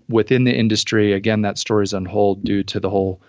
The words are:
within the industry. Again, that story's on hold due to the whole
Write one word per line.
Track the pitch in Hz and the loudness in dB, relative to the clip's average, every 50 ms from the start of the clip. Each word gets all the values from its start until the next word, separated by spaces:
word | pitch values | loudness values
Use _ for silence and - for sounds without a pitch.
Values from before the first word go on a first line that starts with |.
| _ - | _ 0
within | 113 110 104 - 131 127 127 | 0 0 2 2 2 2 2
the | 123 127 | 2 2
industry. | 120 113 110 123 113 - - 113 107 104 104 98 | 2 2 2 0 0 -2 0 0 2 2 2 2
Again, | 98 98 110 110 107 | 0 0 0 0 0
that | 104 101 - | 0 -2 -4
story's | - - - 110 104 101 95 101 | -6 -4 0 0 0 0 0 -2
on | 95 95 | -6 -6
hold | 90 101 107 101 101 98 98 98 | -4 0 2 2 2 0 -2 -2
due | 107 101 98 92 | -2 -2 -2 -2
to | - - 104 | -4 -6 -6
the | 98 95 | -4 -2
whole | 101 98 95 95 92 - _ | -2 0 -2 -2 -4 -8 _